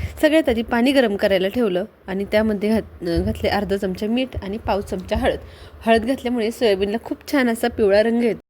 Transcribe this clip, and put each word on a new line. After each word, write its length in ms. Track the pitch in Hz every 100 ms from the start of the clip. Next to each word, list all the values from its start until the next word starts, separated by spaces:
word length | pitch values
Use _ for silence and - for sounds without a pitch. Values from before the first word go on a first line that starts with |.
| - -
सगळ्यात 280 | 311 320 294
आधी 140 | 226
पाणी 300 | 226 240 247
गरम 240 | 277 233 202
करायला 320 | 202 190 190
ठेवलं 360 | 226 226 180 214 _ -
आणि 180 | 190
त्यामध्ये 440 | 202 214 220 208 208
घात-, 560 | 220 - - 175 170
घातले 240 | 190 220 220
अर्धा 280 | 202 196 196
चमचा 300 | 190 185 214
मीठ 220 | 233 254 -
आणि 160 | 196 214
पाव 220 | - 196
चमचा 360 | 202 190 180 214
हळद. 220 | 247 - - - - - 226
हळद 180 | 226
घातल्यामुळे 460 | 220 262 240 247 214
सोयाबीनला 460 | 233 233 190 202 226
खूप 280 | - 294 -
छान 160 | 294 254
असा 200 | 233 240
पिवळा 340 | 233 208 202
रंग 220 | 220 233
येतो 160 | 240 180